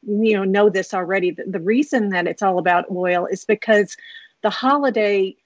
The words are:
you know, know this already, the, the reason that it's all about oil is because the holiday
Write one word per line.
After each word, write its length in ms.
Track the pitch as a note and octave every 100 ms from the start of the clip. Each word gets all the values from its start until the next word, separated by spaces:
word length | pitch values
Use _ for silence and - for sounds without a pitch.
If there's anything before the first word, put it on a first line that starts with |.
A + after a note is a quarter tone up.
| -
you 280 | G#3 A3
know, 100 | G#3
know 240 | F#3+ G3 G#3
this 240 | F#3+ F#3
already, 380 | F#3+ F3+ F#3+ F3+
the, 140 | D#3
the 160 | - F#3+
reason 500 | E3+ A#3 D4 C4 G#3
that 160 | F#3 E3+
it's 160 | E3+
all 160 | G3+ F3+
about 320 | F3 F3 -
oil 360 | F3+ F3+ F3+ F3
is 180 | F#3+
because 520 | - G#3 - G#3 G3 - - - - _
the 80 | G#3+
holiday 840 | - B3+ C#4+ C#4 A3 G#3 G3+ F#3+ -